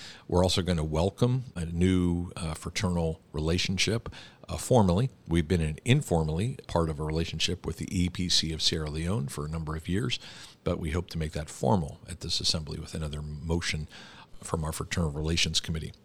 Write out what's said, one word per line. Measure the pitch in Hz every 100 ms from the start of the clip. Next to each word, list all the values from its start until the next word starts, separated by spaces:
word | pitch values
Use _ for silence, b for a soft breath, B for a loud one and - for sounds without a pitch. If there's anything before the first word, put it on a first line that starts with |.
| B B B
We're | 90
also | 92 -
gonna | 87 85
welcome | 78 78 95 - 123 127 123 -
a | 85
new, | 85 92 92 90 87 87 -
uh, | 80
fraternal | 78 - - 92 87 82 80 _
relationship, | 76 78 87 - 95 - 117 - B B B B
uh, | 78
formally. | - 127 92 90 131 - -
We've | 85 78
been | 90
an | 78 76 -
informally | 147 - 85 78 80 120 - -
part | 85 80
of | 76
a |
relationship | 78 80 85 82 - 90 -
with | -
the | - 90
E | 87
P | - 90
C | - 80
of | 80
Sierra | - 82 76
Leone | 78 82 78 69
for | - 76
a |
number | 82 76 80
of | 82
years, | 95 123 - B B B B
but | 92 85
we | 80
hope | 85 85
to | 82
make | 78
that | 80 76
formal | - - 104 73 - -
at | 87
this | 87 -
assembly | 85 82 73 78
with | 78 85
another | 76 76
motion | 76 73 80 85 - 78 76 B B B B -
from | - 82
our | 156
Fraternal | - - 175 160
Relations | 78 78 82 - 82
Committee. | - 80 - -